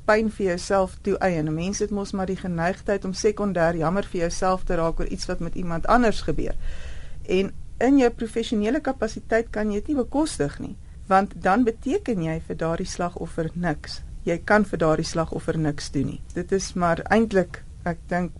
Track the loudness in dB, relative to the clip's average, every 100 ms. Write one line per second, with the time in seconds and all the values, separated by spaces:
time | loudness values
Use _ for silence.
0 | 4 4 4 0 0 0 2 2 2 -2
1 | -2 2 2 2 0 -2 -2 -2 -2 -2
2 | -4 -4 -2 -4 -4 0 0 -2 -2 -2
3 | -2 0 0 2 0 2 2 2 2 0
4 | -2 -2 0 2 2 2 2 2 2 0
5 | -2 -2 -4 -4 -2 -2 -2 0 4 6
6 | 6 4 0 0 0 0 0 -2 -6 -8
7 | -8 -8 0 0 0 -4 -10 0 4 6
8 | 6 2 -4 -2 0 0 2 0 0 -2
9 | -4 -4 0 0 0 -2 0 -2 0 0
10 | 0 0 0 0 -2 -2 -10 -10 -14 -16
11 | 2 4 4 0 2 4 4 0 -2 -2
12 | 0 -2 0 -2 -6 -4 -2 -2 -4 -2
13 | -4 -4 -6 -4 -4 -2 -2 -2 -6 -10
14 | -10 -6 -2 -2 4 4 4 2 2 2
15 | 0 -2 -2 -4 -2 0 0 -2 -4 -2
16 | -2 -4 -8 -8 -2 -2 -2 0 2 2
17 | 4 4 4 2 2 -6 -14 -8 -6 -6
18 | -4 -2 -2